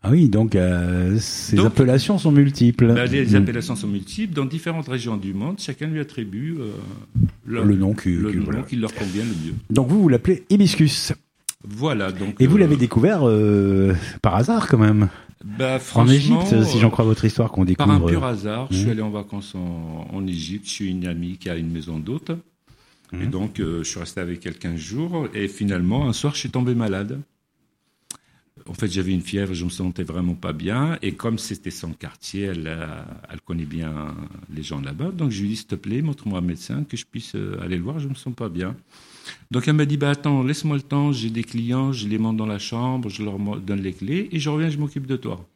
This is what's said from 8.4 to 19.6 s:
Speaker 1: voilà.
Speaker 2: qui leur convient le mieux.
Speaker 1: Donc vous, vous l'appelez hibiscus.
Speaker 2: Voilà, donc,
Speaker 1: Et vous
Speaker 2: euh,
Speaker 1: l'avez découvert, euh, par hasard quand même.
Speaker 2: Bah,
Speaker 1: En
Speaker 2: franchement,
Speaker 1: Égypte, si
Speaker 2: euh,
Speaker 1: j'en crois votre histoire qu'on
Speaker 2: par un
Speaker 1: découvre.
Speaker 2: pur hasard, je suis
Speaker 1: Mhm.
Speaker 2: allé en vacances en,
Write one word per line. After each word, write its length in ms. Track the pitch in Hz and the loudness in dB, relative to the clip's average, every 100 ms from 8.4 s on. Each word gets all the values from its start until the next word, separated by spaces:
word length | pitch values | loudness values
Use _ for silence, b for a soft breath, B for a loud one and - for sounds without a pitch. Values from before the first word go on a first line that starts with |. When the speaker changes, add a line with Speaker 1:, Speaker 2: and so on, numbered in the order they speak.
Speaker 1:
voilà. 180 | 95 107 | -2 -4
Speaker 2:
qui 140 | - 123 | -4 -4
leur 180 | 110 | -4
convient 300 | - 101 95 | -4 -4 -4
le 60 | 117 | -4
mieux. 240 | 92 80 87 - | -4 -6 -8 0
Speaker 1:
Donc 180 | 107 127 | 2 4
vous, 140 | 196 | 4
vous 60 | 180 | 6
l'appelez 360 | 123 170 185 - | 4 2 0 2
hibiscus. 600 | 202 190 - 156 - - - _ _ - - | 4 6 6 2 2 -6 -8 _ _ -14 -14
Speaker 2:
Voilà, 480 | 104 104 151 120 95 | -14 -4 -2 0 -2
donc, 240 | 92 98 104 | -4 -6 4
Speaker 1:
Et 80 | 131 | 6
vous 100 | 196 | 8
Speaker 2:
euh, 40 | |
Speaker 1:
l'avez 160 | 170 147 | 6 4
découvert, 440 | 123 117 147 202 131 | 4 4 4 4 4
euh, 640 | 107 107 104 98 95 98 90 B B | 6 6 6 6 6 4 4 B B
par 140 | 104 92 | 2 4
hasard 320 | 127 233 - | 4 2 4
quand 100 | 120 | 6
même. 300 | 107 107 101 B B _ | 6 6 4 B B _
Speaker 2:
Bah, 320 | 104 110 131 131 | -14 -4 -2 -2
Speaker 1:
En 20 | |
Speaker 2:
franchement, 320 | - 120 120 | 0 4 8
Speaker 1:
Égypte, 340 | 139 139 233 - 113 | 6 6 2 4 4
si 120 | 107 117 | 4 4
Speaker 2:
euh, 40 | |
Speaker 1:
j'en 100 | 113 | 4
crois 140 | - | 4
votre 200 | 110 110 | 2 4
histoire 260 | 110 - 110 | 2 2 -2
qu'on 140 | - 90 | 2 2
Speaker 2:
par 240 | 90 139 | 4 6
un 40 | |
Speaker 1:
découvre. 160 | 98 85 | 6 4
Speaker 2:
pur 140 | 85 | 2
hasard, 440 | 76 104 104 110 135 | 0 -4 -6 -6 -4
je 60 | 95 | 0
suis 80 | 104 | 0
Speaker 1:
Mhm. 40 | |
Speaker 2:
allé 100 | 110 | 0
en 80 | 107 | -4
vacances 440 | 104 101 101 98 | -6 -8 -12 -10
en, 500 | 98 | -10